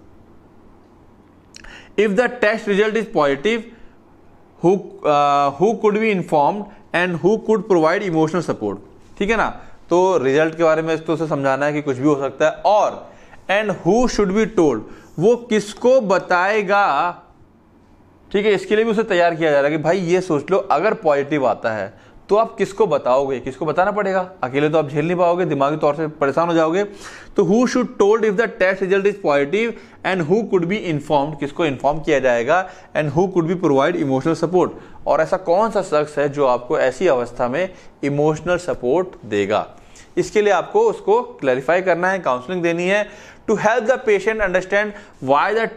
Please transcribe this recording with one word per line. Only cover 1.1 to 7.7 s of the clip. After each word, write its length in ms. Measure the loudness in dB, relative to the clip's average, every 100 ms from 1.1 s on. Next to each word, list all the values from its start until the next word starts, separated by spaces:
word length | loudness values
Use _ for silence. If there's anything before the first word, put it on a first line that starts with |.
| -20 -20 _ _ -20 -20 -20 -10 -2
if 160 | 0 0
the 100 | -2 0
test 240 | 0 0 -2
result 280 | 0 0 -2
is 120 | -4
positive, 480 | 0 0 0 -2 -2 -6 -18 -20 -20 -20 _ -20 -20 _ -2
who, 140 | 0 0 -2 -6 0
uh, 460 | 2 4 2 0 2
who 100 | 0 2
could 220 | 0 0
be 120 | 0
informed 540 | -2 0 2 2 0 -8 -16 -6 -2
and 260 | -2 0
who 140 | 0 0 0
could 180 | 0
provide 340 | 2